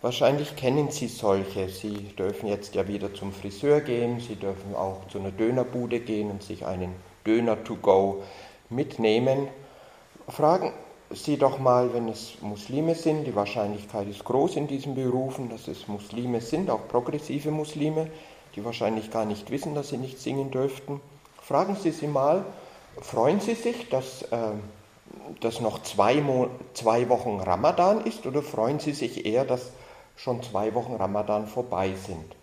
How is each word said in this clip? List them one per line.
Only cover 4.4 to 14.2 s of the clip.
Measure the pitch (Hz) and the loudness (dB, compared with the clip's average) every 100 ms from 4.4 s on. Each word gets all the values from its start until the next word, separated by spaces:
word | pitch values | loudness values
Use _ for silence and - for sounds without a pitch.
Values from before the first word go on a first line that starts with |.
| 98 95 98 101 | -4 -6 -6 -4
auch | 95 95 - | -4 -4 -10
zu | 101 | -6
einer | 98 | -6
Dönerbude | 92 110 127 123 123 117 117 | 0 2 2 0 -2 -2 -4
gehen | 117 107 104 | -2 -2 -2
und | 101 | -6
sich | - - | -10 -8
einen | - 92 92 92 - - - | -6 -4 -6 -8 -16 -8 2
Döner | 113 117 107 | 4 4 0
to | - | -2
go | 104 104 95 98 98 98 - - - _ | -2 6 6 6 0 -8 -14 -20 -20 _
mitnehmen. | 117 147 - 113 110 127 135 139 - - - - - - - - | -4 -4 0 4 4 4 2 -2 -8 -20 -20 -20 -20 -20 -20 -14
Fragen | - 151 180 165 - - - - | 2 4 4 0 -6 -18 -20 -14
Sie | - - 147 | -8 -2 4
doch | 139 135 | 4 4
mal, | 131 123 123 | 4 6 4
wenn | 120 113 | 0 -2
es | 110 - - | -6 -12 -10
Muslime | 104 101 - 135 160 | -8 -8 -4 0 0
sind, | 165 160 151 | 2 2 2
die | 131 | 0
Wahrscheinlichkeit | 101 101 120 101 104 - 110 101 | 0 0 0 -2 -2 -6 -4 -4
ist | 101 | -6